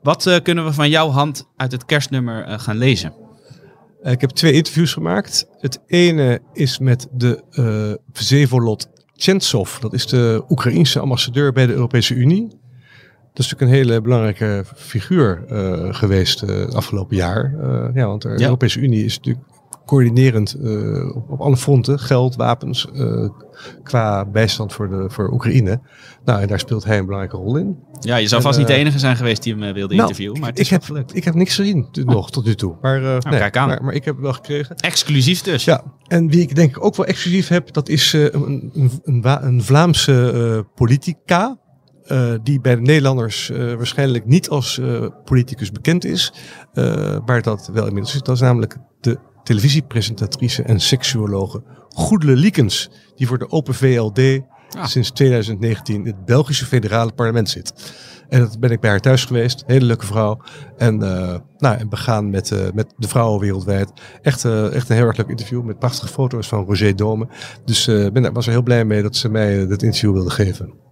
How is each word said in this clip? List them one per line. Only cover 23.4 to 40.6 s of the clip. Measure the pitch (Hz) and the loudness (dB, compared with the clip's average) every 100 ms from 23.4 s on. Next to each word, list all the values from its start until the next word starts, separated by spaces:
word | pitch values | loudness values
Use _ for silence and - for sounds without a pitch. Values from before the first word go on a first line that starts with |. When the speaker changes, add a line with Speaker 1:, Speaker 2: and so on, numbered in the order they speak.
| - - - - | -20 -20 -20 -20
Speaker 2:
qua | - 123 110 101 | -4 0 0 -2
bijstand | 101 107 110 - 107 | -2 0 0 0 -8
voor | - 101 | -6 -6
de, | 95 95 | -4 -6
voor | - 101 | -4 -2
Oekraïne. | 123 117 - 101 113 _ _ - - | 0 2 2 2 -2 _ _ -20 -8
Nou, | - 110 | -2 0
en | 98 | 0
daar | 101 | -2
speelt | - 110 | -2 -6
hij | 107 104 | 0 0
een | 92 | 0
belangrijke | 98 95 95 | -6 -6 -8
rol | 92 139 | -4 -2
in. | 196 160 - - | -4 -8 -14 -12
Speaker 1:
Ja, | 107 120 | -2 0
je | 107 | 2
zou | 117 | 2
Speaker 2:
En, | 131 | 4
Speaker 1:
vast | 131 | 2
niet | 127 | 4
de | |
Speaker 2:
eh, | 135 | 4
Speaker 1:
enige | 147 139 | 2 2
zijn | 131 120 | 0 0
geweest | 123 107 | 0 -2
die | - | -4
hem, | 107 | -6
eh, | 104 | -6
wilde | 98 98 | -6 0
Speaker 2:
Nou, | - 110 | 2 2
Speaker 1:
interviewen, | - 98 127 | -2 -8 -6
maar | 131 | -6
het | 123 | -2
Speaker 2:
ik | |
Speaker 1:
is | - | 0
wel | 185 | 0
Speaker 2:
heb, | - | -2
Speaker 1:
gelukt. | 147 131 202 | -8 -6 -4
Speaker 2:
ik | |
heb | 175 | -2
niks | 165 180 | 0 0
gezien | - 196 180 - | 0 0 -2 -2
t-, | - | -4
Speaker 1:
Oh. | |
Speaker 2:
nog | 127 117 87 | 0 0 0
tot | - | -4
nu | 110 | -2
toe. | 104 95 82 | -2 -4 -4
Maar, | 131 135 | -2 -2
eh, | |
Speaker 1:
Nou, | 131 127 123 | 0 -2 0
Speaker 2:
nee, | 139 | 0
Speaker 1:
kijk | 101 123 | 2 2
aan. | 143 | 0
Speaker 2:
maar, | 127 | 0
maar | 135 | -4
ik | 147 | -4
heb | 147 | -4
het | 131 | -6
wel | 135 | -6
gekregen. | 127 - 147 143 170 | -6 -6 -6 -6 -6
Speaker 1:
Exclusief | 175 - - 147 127 180 | -4 -4 0 2 4 2
dus. | 196 160 | -2 -2
Speaker 2:
Ja, | - 147 - _ _ | 2 0 -2 _ _
en | 175 165 | 0 4
wie | 165 | 4
ik | 160 | 2
denk | 139 160 139 | 4 2 4
ik | |
ook | 208 - | -2 0
wel | 160 | -2
exclusief | 143 180 190 - | -2 0 0 2
heb, | 175 - | 0 0
dat | - 143 | -6 -2
is, | 156 - | 0 2
eh, | 156 | 2
een, | 147 143 147 139 123 | 2 0 -2 -4 -6
een, | 156 131 131 | 0 0 0
een | - 123 | -2 0
Wa-, | 120 143 | 2 0
een | 139 123 | 2 0
Vlaamse, | 101 139 175 - - 131 123 | 4 4 4 2 4 4 2
eh, | 120 117 110 | 0 0 -2